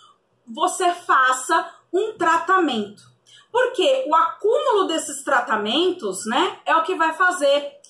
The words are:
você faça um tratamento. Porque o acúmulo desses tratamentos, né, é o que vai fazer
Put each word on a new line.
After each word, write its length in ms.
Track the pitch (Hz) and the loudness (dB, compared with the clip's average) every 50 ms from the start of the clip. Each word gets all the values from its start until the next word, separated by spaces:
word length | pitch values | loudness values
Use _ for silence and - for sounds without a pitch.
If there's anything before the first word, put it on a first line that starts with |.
| - - _ _ _ _ _ _ _ | -20 -20 _ _ _ _ _ _ _
você 460 | 240 226 294 339 349 - - 359 349 349 | -10 -4 -2 -2 0 0 0 0 0 -2
faça 760 | 349 - - 320 262 254 254 254 262 - - 330 349 - - - _ _ - | -2 -2 0 2 4 4 2 2 0 -2 -2 0 -2 -2 -4 -12 _ _ -4
um 220 | 339 359 440 440 - | -2 -2 -2 -2 -4
tratamento. 840 | - 339 320 - 330 330 370 381 381 339 277 254 214 202 196 - - - _ _ _ _ _ - - _ _ | -2 0 0 0 0 2 2 2 2 2 0 -2 -4 -6 -8 -10 -20 -20 _ _ _ _ _ -20 -20 _ _
Porque 540 | - 494 508 494 - 370 339 277 262 262 262 | 0 0 0 0 0 0 2 2 2 2 0
o 80 | 302 320 | 2 2
acúmulo 720 | 330 330 330 - - - 427 508 587 571 539 427 392 302 | 2 2 0 -2 -2 0 0 2 2 2 2 2 2 2
desses 340 | 285 320 294 - - - - | 0 -2 -4 -6 -6 -10 -8
tratamentos, 1040 | - 285 269 240 240 262 220 208 208 214 247 311 370 370 - - 220 196 185 - - | -4 0 0 0 0 0 -2 -2 -2 -2 -2 0 0 -2 -2 -4 -6 -8 -8 -6 -6
né, 340 | 214 240 302 359 415 - - - | -4 -2 0 0 -2 -4 -6 -2
é 120 | - 311 | 0 0
o 60 | 320 320 | 0 0
que 120 | 349 359 | 0 -2
vai 160 | 311 330 330 | 0 0 -2
fazer 680 | 320 - 370 359 - - 285 277 285 285 285 - - - _ | 0 0 0 0 0 2 2 2 2 2 0 -4 -14 -16 _